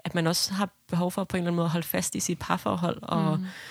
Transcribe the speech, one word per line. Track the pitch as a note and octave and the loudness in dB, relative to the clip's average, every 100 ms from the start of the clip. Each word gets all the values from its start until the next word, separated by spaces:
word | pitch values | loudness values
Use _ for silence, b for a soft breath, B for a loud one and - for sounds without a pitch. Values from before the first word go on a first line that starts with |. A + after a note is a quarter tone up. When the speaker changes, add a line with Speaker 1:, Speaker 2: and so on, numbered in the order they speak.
Speaker 1:
at | E3+ F3 | -4 0
man | E3 | 2
også | F3 - | 2 0
har | F#3+ G3+ - - | 0 -2 -4 -2
behov | E3+ F3+ | 0 2
for | G3+ | 0
på | F#3 F#3 | -2 0
en | |
eller | F3 | 2
anden | E3+ | 2
måde | E3+ | 2
at | |
holde | E3+ D#3+ | 0 0
fast | - F3+ - | -2 -2 -2
i | |
sit | - F3 | -2 -4
parforhold, | - F3 G#3 F#3+ F3 - | 0 0 0 0 0 -2
og, | - E3+ D#3+ - | -2 2 2 2
Speaker 2:
Mhm. | F#3 B B | -2 B B